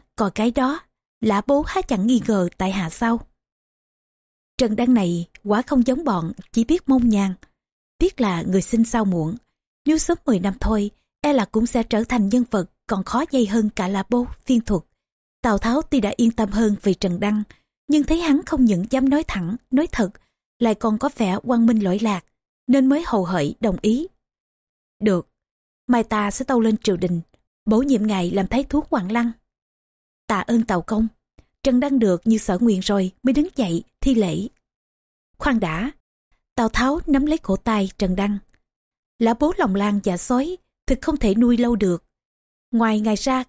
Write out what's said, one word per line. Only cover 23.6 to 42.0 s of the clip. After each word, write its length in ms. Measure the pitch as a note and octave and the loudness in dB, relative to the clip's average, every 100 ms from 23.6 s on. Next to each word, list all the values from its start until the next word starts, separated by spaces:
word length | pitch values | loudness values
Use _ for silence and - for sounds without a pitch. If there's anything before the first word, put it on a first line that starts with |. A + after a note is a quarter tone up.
| A3 F3 | -2 0
ý. 260 | G#3+ A#3 F4 _ _ _ _ _ _ _ _ _ | 0 0 -4 _ _ _ _ _ _ _ _ _
Được, 300 | G#3 F3+ - _ _ _ _ _ - | -2 -2 -4 _ _ _ _ _ -2
mai 160 | A#3+ | 0
ta 280 | A3 G#3+ G#3 | 0 -2 -2
sẽ 140 | - C4 | -4 -2
tâu 140 | B3+ | 0
lên 180 | A3 A3 | 2 0
triều 200 | - F3+ | 0 -2
đình, 240 | F3+ F3 E3 _ _ _ - | -2 -4 -6 _ _ _ 0
bổ 120 | G#3+ | 0
nhiệm 300 | C#4 B3 G#3+ | 2 0 0
ngài 240 | G3+ F3 | -2 -2
làm 160 | G3 F#3+ | -2 -2
thái 160 | A#3+ | -2
thú 180 | C#4 C#4+ | -2 -4
Quảng 300 | D4+ C#4+ F#3 | -2 -4 -2
Lăng. 200 | A3+ A#3+ A3+ _ _ _ _ _ _ _ _ _ | -2 -2 -6 _ _ _ _ _ _ _ _ _
Tạ 120 | G#3 | -4
ơn 240 | - A#3 A3+ | 0 -2 0
Tào 160 | F#3 | -2
công. 260 | E3 G#3+ A3 - _ _ _ _ | -2 -2 -2 -6 _ _ _ _
Trần 160 | C4+ B3 | 0 0
Đăng 200 | C#4+ C4+ | 2 2
được 220 | A3 F3 - | 2 2 2
như 120 | A3+ | 0
sở 200 | - F#3 | 2 0
nguyện 220 | A#3 F#3+ | 2 0
rồi 320 | F#3 G3+ F#3 - | 0 0 -2 -2
mới 100 | B3+ | 0
đứng 140 | C4+ E4 - | 0 0 -2
dậy, 280 | G#3 E3+ - _ | -2 -2 -6 _
thi 140 | - A#3+ | 0 2
lễ. 320 | F#3+ D#3+ G3+ _ _ _ _ _ _ _ _ _ | 2 -2 -8 _ _ _ _ _ _ _ _ _
Khoan 220 | D4 A#3+ | -2 0
đã. 320 | F#3+ D#3+ A#3 - _ _ _ _ _ - | -2 -4 -8 -10 _ _ _ _ _ -2
Tào 140 | A3 | -2
Tháo 300 | - B3 D4+ E4+ | 0 0 -2 0
nắm 180 | C#4 G3+ | 0 2
lấy 120 | D#4+ | -2
cổ 180 | - F#3+ | -2 -4
tay 340 | - A3 F#3+ - | -2 -2 -2 -4
Trần 180 | G3 F#3 | -4 -2
Đăng. 220 | G3+ G3+ - _ _ _ _ _ _ _ | -2 -4 -8 _ _ _ _ _ _ _
Lã 140 | A3+ | 0
Bố 200 | A3+ D4 F4+ | 2 0 0
lòng 180 | C#4+ F#3+ | 0 0
lang 240 | G3+ G3+ | 0 0
dạ 140 | G3+ F3 | -2 -4
sói, 400 | - B3 D4 F4+ _ _ - | -2 -2 -2 -8 _ _ -4
thực 120 | C4 | -2
không 160 | - D4+ | 0 0
thể 180 | A3 G3+ | 0 2
nuôi 220 | A#3+ A#3 | 4 2
lâu 180 | A#3+ A#3 | 2 0
được. 280 | G3 E3+ | 0 -2